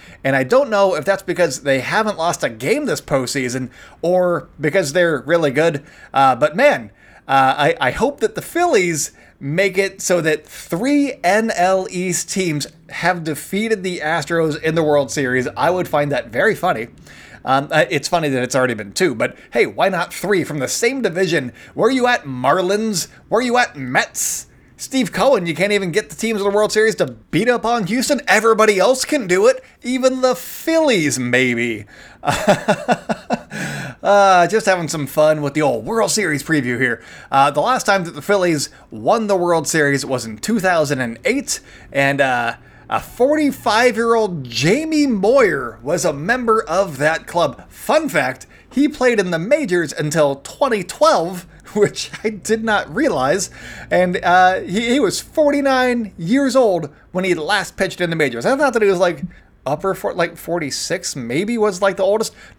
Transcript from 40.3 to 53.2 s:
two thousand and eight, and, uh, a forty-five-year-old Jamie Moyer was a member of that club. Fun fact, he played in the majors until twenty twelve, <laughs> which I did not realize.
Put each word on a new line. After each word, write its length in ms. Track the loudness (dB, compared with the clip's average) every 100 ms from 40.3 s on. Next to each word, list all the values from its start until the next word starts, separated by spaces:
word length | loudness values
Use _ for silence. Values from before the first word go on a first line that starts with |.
| -10
two 200 | -4 0
thousand 420 | 2 0 0 -2
and 180 | -4 -4
eight, 360 | -2 -2 -4 -8 -10 -20 -6
and, 280 | 0 0 2
uh, 360 | 0 0 -2 -6 -16 -20 -6
a 100 | -4
forty-five-year-old 1400 | -4 0 2 2 0 -2 0 2 2 2 2 2 0 -4
Jamie 600 | -8 -2 2 2 2 0 2
Moyer 720 | 2 4 4 4 2 -6 -10
was 200 | -4 0
a 100 | 0
member 500 | -2 -2 -2 0 0
of 340 | 0 -2 -2 0
that 300 | 0 0 -4
club. 420 | -2 -2 -2 -20
Fun 400 | -14 0 0 2
fact, 380 | -2 -2 -6 -16 -20 -8
he 160 | 0 0
played 320 | 2 2 2
in 100 | 0
the 80 | -2
majors 560 | 0 0 2 0 -2
until 440 | -4 -2 2 2 0
twenty 460 | -8 -2 0 0
twelve, 600 | -4 2 4 4 0 -6 -16 -20
<laughs> 140 | -6 0
which 340 | 0 0 -12 -6
I 80 | -6
did 320 | -6 -4 -2
not 280 | 0 -2 -2
realize. 600 | -2 0 2